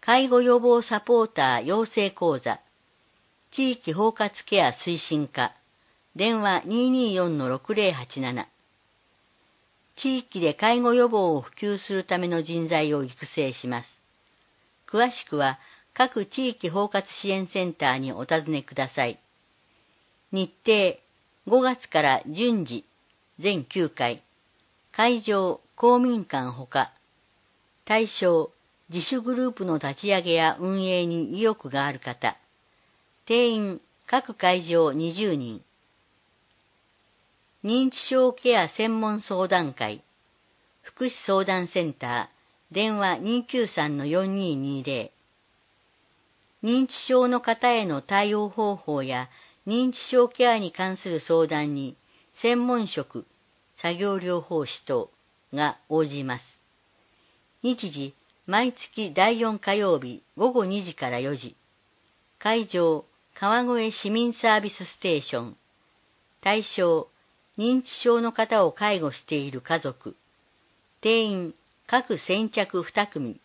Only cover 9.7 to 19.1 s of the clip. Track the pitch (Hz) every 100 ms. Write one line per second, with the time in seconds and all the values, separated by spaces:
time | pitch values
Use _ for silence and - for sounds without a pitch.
9.7 | _ _ - 269 262 240 190 165 147 214
10.7 | 240 240 247 240 220 180 151 - - 208
11.7 | 202 - 196 185 180 180 170 156 170 165
12.7 | 165 151 147 131 123 143 - 139 123 127
13.7 | 120 127 - _ _ _ _ _ _ _
14.7 | _ - 208 247 240 - 151 135 131 -
15.7 | - _ - 254 233 196 - 254 226 -
16.7 | 175 202 202 190 - 202 190 185 196 180
17.7 | 156 143 127 135 95 131 160 151 151 -
18.7 | 135 131 - 123